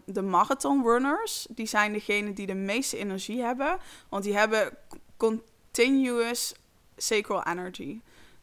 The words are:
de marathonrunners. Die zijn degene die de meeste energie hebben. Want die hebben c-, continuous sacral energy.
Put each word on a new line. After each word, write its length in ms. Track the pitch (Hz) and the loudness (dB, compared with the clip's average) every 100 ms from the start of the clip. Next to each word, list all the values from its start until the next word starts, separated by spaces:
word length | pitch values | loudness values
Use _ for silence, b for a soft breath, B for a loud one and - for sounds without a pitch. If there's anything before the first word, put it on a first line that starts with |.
| - | -8
de 160 | 190 | -4
marathonrunners. 1300 | 196 180 196 269 285 277 233 240 269 330 440 - - | 2 4 4 2 2 2 4 4 4 0 -2 -6 -8
Die 160 | 226 220 | -8 -2
zijn 260 | 214 208 | 2 2
degene 400 | 208 - 208 208 | 0 -2 -2 -2
die 120 | 196 196 | -6 -6
de 80 | |
meeste 440 | 190 196 220 269 - | -4 -2 -2 -2 -4
energie 440 | 202 190 190 226 | -6 -6 -6 -4
hebben. 360 | 233 247 277 370 B B B | -2 -2 -2 -2 B B B
Want 140 | 196 | -6
die 120 | 196 202 | 0 4
hebben 320 | 214 220 185 | 4 4 0
c-, 260 | - - - - - | -4 -18 -20 -20 -2
continuous 1400 | 226 220 - _ _ - 247 269 262 240 233 240 - - _ _ _ - | 0 0 -6 _ _ 2 4 6 4 2 0 -2 -6 -8 _ _ _ -8
sacral 460 | - 214 214 196 | 0 0 0 -2
energy. 560 | - 175 180 180 135 214 b b b b | -2 -4 -6 -10 -10 -12 b b b b